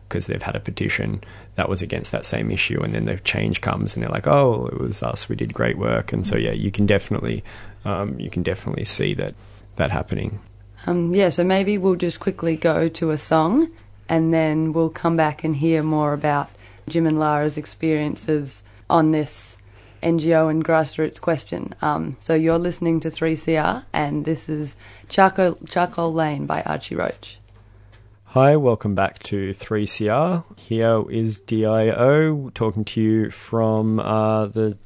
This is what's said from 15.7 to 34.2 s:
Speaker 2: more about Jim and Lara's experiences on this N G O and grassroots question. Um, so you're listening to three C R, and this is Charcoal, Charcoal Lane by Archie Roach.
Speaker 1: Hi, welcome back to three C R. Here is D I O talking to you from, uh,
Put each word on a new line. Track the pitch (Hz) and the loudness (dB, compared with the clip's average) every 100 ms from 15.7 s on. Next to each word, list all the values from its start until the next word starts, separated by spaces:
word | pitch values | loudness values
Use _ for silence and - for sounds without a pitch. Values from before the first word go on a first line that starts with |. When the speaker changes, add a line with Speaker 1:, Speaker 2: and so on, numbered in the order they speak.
| 160 | 2
Speaker 2:
more | 156 156 147 | 2 2 0
about | 147 151 143 139 - - - - | 0 0 0 -2 -10 -20 -18 -4
Jim | 165 165 | 0 2
and | 156 | 2
Lara's | 156 147 151 147 | 2 2 0 -2
experiences | 147 - 160 156 151 - - 151 143 - - - - | -10 -4 0 0 0 -4 -2 -2 -2 -10 -14 -20 0
on | 170 156 | 4 4
this | 156 147 - - - - - - - | 2 -2 -8 -16 -18 -20 -20 -20 -6
N | - 165 | -2 0
G | 156 | 2
O | 165 160 | 4 4
and | 156 | 2
grassroots | 160 160 151 - 156 - | 2 2 0 -2 -4 -2
question. | - 156 - - - - | -2 -2 -4 -10 -10 -6
Um, | 151 151 160 135 | -4 -2 -4 -8
so | - 160 | -2 2
you're | 160 165 | 2 2
listening | 175 170 170 165 | 0 -2 0 0
to | 160 | -2
three | 156 165 160 | -2 -2 -2
C | - 160 | 0 0
R, | 156 220 - | 0 -2 -4
and | - 147 147 | -2 -2 -2
this | 143 160 - | -2 -4 -4
is | 151 151 - - - - | -6 -6 -10 -20 -20 -4
Charcoal, | - 190 190 185 - - | 4 4 6 2 0 -4
Charcoal | - 175 - 170 | -2 0 0 0
Lane | 160 156 143 143 | 2 0 0 -2
by | - | -4
Archie | - 76 - - | -2 -4 -4 -4
Roach. | - - - - - - - - - - - - - | -4 -6 -14 -20 -20 -20 -20 -20 -20 -20 -20 -20 -2
Speaker 1:
Hi, | 127 135 151 | 4 6 6
welcome | 135 113 110 95 | 4 2 0 0
back | 95 - | 0 -2
to | - 101 98 | -6 -4 -4
three | 98 - 107 104 | -6 -4 -2 -2
C | - 104 | 0 0
R. | 117 165 175 170 - | 2 2 0 -4 -16
Here | - 113 113 113 - | -4 0 4 2 0
is | 113 113 104 | -2 -2 -4
D | - 110 110 | -4 0 2
I | 110 110 | 4 2
O | - 123 147 156 151 135 | 4 4 6 4 0 -6
talking | - 110 107 107 | -4 -2 -2 -4
to | - | 0
you | 110 110 107 | 2 2 0
from, | - - 113 110 110 110 110 | -6 -4 0 2 2 2 0
uh, | - 110 | 0 0